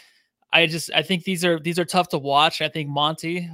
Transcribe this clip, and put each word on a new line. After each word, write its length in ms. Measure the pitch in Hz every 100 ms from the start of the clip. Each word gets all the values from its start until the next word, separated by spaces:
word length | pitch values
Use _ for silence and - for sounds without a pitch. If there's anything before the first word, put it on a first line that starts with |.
| _ _ _ _ _
I 140 | 160 165
just, 240 | 160 -
I 80 | 160
think 220 | 156 185
these 200 | 175 180
are, 140 | 175 165
these 200 | 156 170
are 60 |
tough 240 | 170 185 175
to 80 | 165
watch. 440 | 135 139 156 -
I 60 | 156
think 200 | 160 143
Monty, 640 | 143 147 160 160 175 175